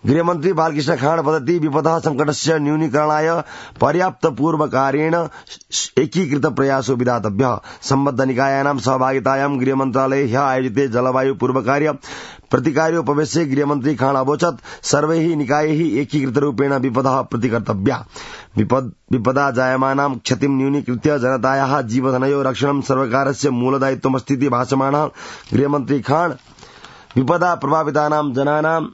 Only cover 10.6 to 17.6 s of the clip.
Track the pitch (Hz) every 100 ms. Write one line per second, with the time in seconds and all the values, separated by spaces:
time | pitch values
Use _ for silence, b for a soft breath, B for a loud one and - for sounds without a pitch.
10.6 | 131 107 139 113 127 127 131 135 127 131
11.6 | 127 143 151 139 B B B B - 127
12.6 | 131 143 160 165 131 147 151 160 160 135
13.6 | 143 147 123 135 131 139 131 147 175 135
14.6 | - - - 143 151 165 160 160 131 147
15.6 | 151 151 165 110 143 151 135 123 143 113
16.6 | 139 139 131 120 131 131 123 120 113 113